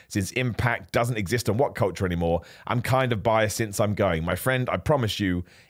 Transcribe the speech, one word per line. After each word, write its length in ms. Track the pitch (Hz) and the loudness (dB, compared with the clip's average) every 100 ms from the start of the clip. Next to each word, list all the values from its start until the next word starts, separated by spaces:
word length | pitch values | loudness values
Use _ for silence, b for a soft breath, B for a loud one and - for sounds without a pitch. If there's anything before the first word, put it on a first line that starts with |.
| B | B
since 220 | 104 95 | -4 -2
Impact 580 | 123 127 104 123 117 - | -2 -2 0 0 -2 -2
doesn't 260 | 123 117 113 | 0 0 -2
exist 320 | 95 117 - | -2 -2 0
on 80 | 104 | 0
What 160 | 139 | 0
Culture 320 | - 101 87 95 | 0 -2 0 -2
anymore? 380 | 85 85 85 B B B | 0 0 0 B B B
I'm 160 | 117 | -2
kind 280 | 110 131 131 | 0 2 2
of 120 | 110 | 0
biased 340 | 117 110 107 - | 2 4 2 0
since 220 | 110 101 | -4 0
I'm 160 | 104 104 | 0 2
going. 280 | 98 82 | 2 2
My 120 | 82 92 | 0 -2
friend, 340 | 131 127 123 | 0 0 0
I 80 | 92 | -2
promise 420 | - 143 110 - | 0 0 0 0
you, 240 | 98 90 - b | 0 0 -4 b